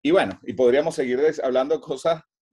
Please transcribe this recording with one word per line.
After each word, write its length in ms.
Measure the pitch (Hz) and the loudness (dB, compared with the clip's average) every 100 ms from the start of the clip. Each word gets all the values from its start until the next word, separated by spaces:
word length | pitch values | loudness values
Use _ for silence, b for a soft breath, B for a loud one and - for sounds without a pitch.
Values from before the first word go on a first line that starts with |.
y 80 | 143 | 0
bueno, 300 | 185 110 92 | 2 0 -6
y 120 | - | -8
podríamos 420 | 117 123 135 160 156 | 0 4 4 0 -2
seguir 240 | 127 127 | -4 0
des-, 180 | 156 151 | 0 0
hablando 380 | 131 127 135 156 | -2 0 0 -4
de 60 | |
cosas, 380 | - 135 165 165 - _ _ | -6 -6 -2 -4 -6 _ _